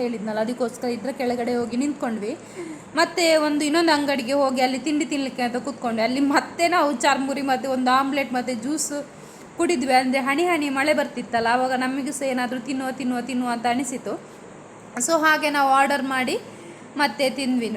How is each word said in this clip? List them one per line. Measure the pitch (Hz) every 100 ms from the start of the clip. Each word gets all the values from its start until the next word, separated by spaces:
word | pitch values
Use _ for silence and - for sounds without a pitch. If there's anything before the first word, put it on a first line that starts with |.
ಹೇಳಿದ್ನಲ್ಲ, | 240 226 220 214 220
ಅದಕ್ಕೋಸ್ಕರ | 247 233 - 247 233
ಇದ್ರ | 247 269
ಕೆಳಗಡೆ | 247 247 240 240
ಹೋಗಿ | 226 247
ನಿಂತ್ಕೊಂಡ್ವಿ. | 294 - 254 214 208 339 - 381 330 302 - 294
ಮತ್ತೆ | 339 359 330 311 302
ಒಂದು | 294 -
ಇನ್ನೊಂದು | 330 330 294
ಅಂಗಡಿಗೆ | 285 277 240 285
ಹೋಗಿ | 269 254
ಅಲ್ಲಿ | 254 262 285
ತಿಂಡಿ | 294 -
ತಿನ್ಲಿಕ್ಕೆ | 294 262 254 240
ಅಂತ | 247 277
ಕೂತ್ಕೊಂಡ್ವಿ. | - 240 220 233
ಅಲ್ಲಿ | 262 285 294
ಮತ್ತೆ | - - 339 349
ನಾವು | 294 - 294
ಚರ್ಮುರಿ | 262 269 269 269
ಮತ್ತೆ | 247 269 262
ಒಂದು | 254 262
ಆಮ್ಲೆಟ್ | 269 285 277
ಮತ್ತೆ | 247 247 233
ಜ್ಯೂಸ್ | 247 311 - 285 - - - - - -
ಕುಡಿದ್ವಿ. | 339 294 254
ಅಂದ್ರೆ | 254 262 269 254
ಹನಿ | 277 359
ಹನಿ | 330 285 269
ಮಳೆ | 302
ಬರ್ತಿತ್ತಲ್ಲ, | 294 247 247 240 233 226 247
ಆವಾಗ | 254 254
ನಮಗೂ | 254 269 269 -
ಸಹ | 269
ಏನಾದ್ರೂ | 247 247 254 277
ತಿನ್ನುವ, | 262 262
ತಿನ್ನುವ, | 254 247 247
ತಿನ್ನುವ | 240 247 247 233
ಅಂತ | 240 240
ಅನಿಸಿತು. | 277 254 202 339 - - - - - - - 240 330
So | 330 311
ಹಾಗೆ | 302 302 285
ನಾವು | 269 269
ಆರ್ಡರ್ | 277 285 269 262
ಮಾಡಿ | 254 415 - - - - - 294
ಮತ್ತೆ | 285 - 262 285
ತಿಂದ್ವಿ. | 254 254 220